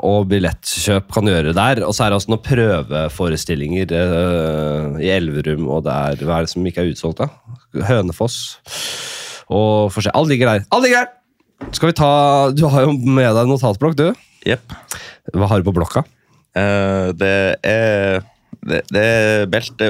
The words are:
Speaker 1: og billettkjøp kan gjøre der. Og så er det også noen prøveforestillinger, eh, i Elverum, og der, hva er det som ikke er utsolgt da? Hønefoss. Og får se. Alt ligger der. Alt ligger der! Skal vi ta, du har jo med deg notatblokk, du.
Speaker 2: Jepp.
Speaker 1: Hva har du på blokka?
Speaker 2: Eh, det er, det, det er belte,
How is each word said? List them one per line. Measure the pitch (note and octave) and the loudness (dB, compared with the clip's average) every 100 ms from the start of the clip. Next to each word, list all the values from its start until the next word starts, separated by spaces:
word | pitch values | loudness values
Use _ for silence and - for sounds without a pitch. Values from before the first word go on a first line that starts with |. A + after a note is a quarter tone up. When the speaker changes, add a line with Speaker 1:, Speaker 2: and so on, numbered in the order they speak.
Speaker 1:
og | F#2 G#2 G2 | 0 0 2
billettkjøp | G2+ F2 - - - - G2 - | 0 0 -4 -8 -6 0 0 0
kan | - G#2 | 0 2
gjøre | F2 D2+ E2+ | 2 0 2
der. | A#2 B2+ | 2 0
Og | F2 G#2+ | -2 -2
så | |
er | A2 | 0
det | G2+ | 0
også | - | 0
noen | A2+ | -4
prøveforestillinger, | - B2+ A2+ F2 B1 D2+ D#2 - F2 D#2 - D#2 D2 F2+ F#2 | 0 2 2 0 -2 -4 -4 -2 -2 -2 -4 -4 -2 -2 -2
eh, | E2+ F2+ E2+ F2+ F2 D#2+ D#2 D2+ D2+ D2+ D2 | 0 0 0 0 0 0 -2 -2 -4 -4 -4
i | E2 | 0
Elverum, | F#2+ E2 D2 D2+ D2+ D2 | 0 0 -4 -4 -4 -2
og | D#2 D2 | -2 -2
der, | C#2 C#2+ C#2+ | -2 -2 -2
hva | D2 E2+ | -2 -2
er | E2 | -2
det | |
som | F2 F#2 | -4 -4
ikke | E2+ | -2
er | F2 | -4
utsolgt | C#2+ E2 D#2+ | -4 -6 -4
da? | C#3 - - A#2+ _ - G2+ | -6 -8 -20 -20 _ -6 0
Hønefoss. | A#2+ F#2 F2+ A#2 - - - - - - - - - - - - | 0 0 -2 -4 -4 -10 -14 -14 -12 -10 -10 -12 -12 -14 -16 -4
Og | F#2+ G#2+ G#2+ G#2 | 0 2 2 2
får | A2 G2+ | 0 0
se. | |
Alt | - D#3 | 2 2
ligger | C3 B2 | 4 4
der. | G#2 G2+ | 2 2
Alt | A3+ | 2
ligger | B3+ B3 B3 | 4 2 0
der! | - _ _ _ - - | -6 _ _ _ -18 -12
Skal | - E3 | -2 0
vi | C#3+ | 2
ta, | C#3+ D3 C#3+ C#3 C3+ | 4 4 4 4 4
du | C#3 D#3 | 2 4
har | C#3 | 4
jo | D#3 | 4
med | C#3+ B2 C3 B2 | 2 2 2 4
deg | A2 B2 | 4 2
notatblokk, | C3+ B2+ G2+ D3+ C#3+ | 2 0 0 0 2
du. | D#3+ B3 _ _ | 0 -2 _ _
Speaker 2:
Jepp. | - B2 - - - - - - - | -2 -2 -4 -18 -16 -16 -16 -20 -6
Speaker 1:
Hva | F2+ G2+ | -2 2
har | G#2+ | 2
du | F2+ | 2
på | F2 | 0
blokka? | D#2+ - - _ _ _ _ | 0 -2 -4 _ _ _ _
Speaker 2:
Eh, | F2+ G2+ G2+ G2 F#2+ F#2 E2+ | -2 0 0 0 0 -2 -2
det | G2 G2 F#2+ - | 0 2 2 0
er, | - A2 A2+ G#2 G2 F#2+ G2 _ _ - | 0 2 2 2 0 -2 -4 _ _ -14
det, | - D#2+ - | -4 -4 -2
det | G2 A2+ | 0 2
er | A2+ G#2+ G#2+ G2 | 2 2 2 0
belte, | A2 - - A2 | -2 -4 -4 -2